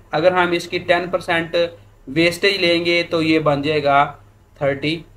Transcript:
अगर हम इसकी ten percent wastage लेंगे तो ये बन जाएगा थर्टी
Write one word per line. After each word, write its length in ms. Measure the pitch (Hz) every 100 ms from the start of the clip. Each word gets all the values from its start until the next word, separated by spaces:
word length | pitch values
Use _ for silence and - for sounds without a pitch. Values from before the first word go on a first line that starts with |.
| -
अगर 180 | 156 180
हम 200 | 180 175
इसकी 240 | 170 - 180
ten 280 | - 175 180
percent 460 | 180 175 165 165 175 170 - - - -
wastage 520 | 147 170 170 196 196
लेंगे 420 | 175 170 170 175
तो 180 | 170 170
ये 160 | 160 160
बन 220 | 151 143
जाएगा 420 | 147 151 143 139 147 - - _ _ -
थर्टी 480 | 139 139 147 165 -